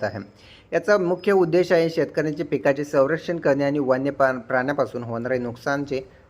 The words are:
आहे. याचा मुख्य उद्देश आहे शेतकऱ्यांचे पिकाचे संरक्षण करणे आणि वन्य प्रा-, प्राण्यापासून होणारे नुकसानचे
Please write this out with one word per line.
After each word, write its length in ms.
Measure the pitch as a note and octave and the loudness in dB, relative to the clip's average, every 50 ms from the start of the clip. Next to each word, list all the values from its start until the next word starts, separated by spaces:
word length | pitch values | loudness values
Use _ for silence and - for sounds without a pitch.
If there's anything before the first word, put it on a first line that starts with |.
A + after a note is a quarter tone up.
| A2+ | -2
आहे. 160 | G2+ - G#2+ G2 - - _ - - - - - - - | -4 -6 -6 -12 -12 -16 _ -20 -20 -20 -20 -12 -4 -4
याचा 260 | E3+ E3+ - G#3 G3+ | -2 2 2 2 2
मुख्य 340 | F#3 E3+ F3+ F3 - G3+ G3+ | 2 0 -2 -2 0 2 4
उद्देश 400 | F#3+ F3+ E3 D#3 F3 D#3 E3+ F#3 | 4 4 4 4 2 2 4 4
आहे 180 | E3 E3 E3 | 2 2 2
शेतकऱ्यांचे 520 | D#3+ - D3 C#3+ - - D3 D#3 D3 D3 E3 | 0 0 -2 -2 0 -2 -2 -2 -2 -4 -6
पिकाचे 420 | D3+ D3+ C#3 - D3 C#3 C#3 D3 | -4 -4 -2 0 0 0 0 -2
संरक्षण 520 | C#3+ - C#3+ C3+ C#3 D#3+ D#3 - - F3 | -2 2 2 2 2 2 -2 -4 -4 -6
करणे 280 | E3 - D#3 C#3 C#3 C#3+ | -2 2 0 2 2 2
आणि 140 | C#3 C#3+ D3 | 0 0 0
वन्य 320 | C#3 B2+ B2+ C3 C3+ C#3+ | 2 2 2 2 2 -2
प्रा-, 280 | C#3 - C#3 C3 C3 B2+ | 0 2 2 2 2 0
प्राण्यापासून 640 | A2+ A#2+ C3 B2+ B2+ C3+ D3 C#3+ C3+ A2+ - B2 A#2+ | -4 -2 -2 0 0 0 0 -2 -2 -4 -4 -8 -8
होणारे 360 | A#2 A#2 A#2 A#2+ B2 C3 B2+ | -6 -6 -6 -4 -2 -2 -2
नुकसानचे 600 | B2 A#2+ A#2 - - D3+ C#3 C#3+ C#3+ C#3+ C3+ C3 C3 - - - _ _ | -4 -6 -8 -8 -4 -4 -4 -4 -4 -4 -6 -6 -6 -8 -20 -20 _ _